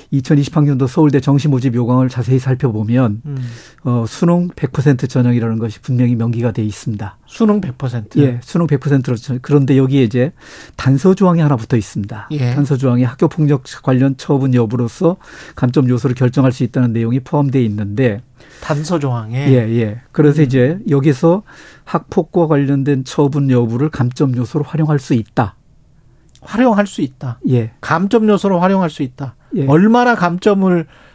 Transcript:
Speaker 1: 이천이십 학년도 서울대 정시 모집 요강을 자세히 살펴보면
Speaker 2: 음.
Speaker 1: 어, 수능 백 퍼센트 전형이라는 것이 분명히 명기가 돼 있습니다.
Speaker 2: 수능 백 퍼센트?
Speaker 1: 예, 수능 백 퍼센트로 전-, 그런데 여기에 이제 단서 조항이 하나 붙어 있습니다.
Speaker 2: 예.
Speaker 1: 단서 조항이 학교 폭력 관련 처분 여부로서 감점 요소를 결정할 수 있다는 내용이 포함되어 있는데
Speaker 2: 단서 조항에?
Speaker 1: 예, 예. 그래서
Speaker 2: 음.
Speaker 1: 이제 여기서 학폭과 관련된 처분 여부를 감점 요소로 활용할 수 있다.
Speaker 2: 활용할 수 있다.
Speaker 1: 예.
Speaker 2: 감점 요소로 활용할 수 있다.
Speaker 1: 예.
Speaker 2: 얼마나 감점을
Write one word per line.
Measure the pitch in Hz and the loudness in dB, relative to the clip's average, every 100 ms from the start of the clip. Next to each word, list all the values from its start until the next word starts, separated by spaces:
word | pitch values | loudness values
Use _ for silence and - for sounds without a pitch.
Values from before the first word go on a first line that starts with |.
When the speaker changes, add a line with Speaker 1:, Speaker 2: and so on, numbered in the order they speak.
| - | -4
Speaker 1:
이천이십 | 139 131 143 131 156 | -2 2 2 2 0
학년도 | 147 135 131 | 0 0 0
서울대 | 165 151 139 | 2 2 2
정시 | 139 139 151 | 2 2 2
모집 | 131 131 | 0 0
요강을 | 117 117 127 131 | 0 0 2 0
자세히 | 123 110 131 | -2 0 0
살펴보면 | 131 131 135 107 107 127 120 107 147 | 0 -2 -2 -2 0 2 0 -2 -8
Speaker 2:
음. | 135 120 117 - - - | -8 -10 -12 -20 -10 -2
Speaker 1:
어, | 120 113 | -2 -2
수능 | - 170 175 175 | 0 2 2 -2
백 | - 131 | -4 -6
퍼센트 | - 143 131 131 | 0 0 0 0
전형이라는 | 131 123 120 113 113 | 0 2 2 0 -4
것이 | 113 - | -6 -8
분명히 | - 123 123 120 | -4 0 0 0
명기가 | 117 117 117 | -2 -2 -2
돼 | 117 107 | -2 -4
있습니다. | - - 104 101 - _ | -6 -8 -8 -8 -14 _
Speaker 2:
수능 | - 220 208 | -2 0 0
백 | 170 - | -2 -6
퍼센트? | 131 120 104 - | -6 -6 -4 0
Speaker 1:
예, | 139 120 | 0 0
수능 | - 170 160 | -4 -2 0
백 | 139 | -2
퍼센트로 | 139 139 127 117 | 0 -2 0 -4
전-, | - 127 | -6 -8
그런데 | 135 143 135 135 | 0 2 4 2
여기에 | 131 139 | 2 2
이제 | 113 120 143 - - - - - | 2 0 -2 -4 -20 -20 -20 -4
단서 | 131 139 185 | 0 2 2
조항이 | 190 185 170 | 4 2 2
하나 | 147 127 | 2 0
붙어 | 117 117 | 0 -2
있습니다. | - - 101 104 - | -2 -8 -8 -10 -8
Speaker 2:
예. | 147 123 131 | -4 -2 0
Speaker 1:
단서 | 143 135 | 0 0
조항이 | 131 123 | 2 2
학교 | 123 - - | 0 0 -2
폭력 | - 147 139 - - | 0 0 0 -4 -8
관련 | - 127 135 131 | 0 2 2 0
처분 | - 139 135 | -2 0 2
여부로서 | 123 110 123 117 - 170 190 - - - - | 2 0 -2 -4 -2 -2 -2 -8 -20 -18 -4
감점 | 123 139 127 | 0 2 2
요소를 | 123 135 123 | 2 0 0
결정할 | 127 143 131 | 0 2 0
수 | - | 0
있다는 | 123 135 120 | -2 0 0
내용이 | 113 113 127 | 0 -2 -2
포함되어 | 127 151 139 135 | -2 -2 0 0
있는데 | 113 104 101 107 127 104 - - - - | 0 -2 -4 0 0 -2 -10 -20 -20 -12
Speaker 2:
단서 | - 147 156 170 | -6 -4 -2 -2
조항에? | 139 120 110 127 143 | -2 -4 -6 -2 2
Speaker 1:
예, | 127 110 117 | 2 2 0
예. | 107 113 - | -2 -6 -6
그래서 | - 147 147 | 2 4 4
Speaker 2:
음. | 139 | 2
Speaker 1:
이제 | 127 127 185 202 | 2 2 0 -2
여기서 | 139 151 131 165 190 - - - - - | 0 2 2 2 0 -2 -20 -20 -20 -8
학폭과 | 165 - 196 156 185 160 | -8 -4 -4 -2 0 2
관련된 | 143 139 139 139 135 127 | 2 2 0 0 -2 -2
처분 | - 143 147 135 | 0 0 0 2
여부를 | 123 117 117 156 | 2 0 0 -2
감점 | - 123 127 143 123 | -2 -4 0 -2 -2
요소로 | 117 151 147 | -4 -4 -4
활용할 | 156 156 147 | -2 0 -2
수 | - | 0
있다. | 123 - - 110 - _ _ _ _ _ _ _ _ | -4 -2 -2 -4 -6 _ _ _ _ _ _ _ _
Speaker 2:
활용할 | - 214 254 202 202 | -8 0 2 2 -2
수 | - | -4
있다. | 143 - 131 - 262 | -8 -6 -12 -6 0
Speaker 1:
예. | 120 113 - | 0 -2 -8
Speaker 2:
감점 | - 165 196 240 214 | -4 -2 0 2 2
요소로 | 202 196 175 | 2 2 0
활용할 | 185 190 170 | 2 0 -2
수 | - | -4
있다. | 131 - 135 - - 214 | -8 -8 -14 -14 -8 -4
Speaker 1:
예. | 135 | 2
Speaker 2:
얼마나 | 156 214 247 247 220 | 4 6 4 4 2
감점을 | 175 180 214 196 190 175 156 - - | 0 0 2 2 2 0 -2 -12 -20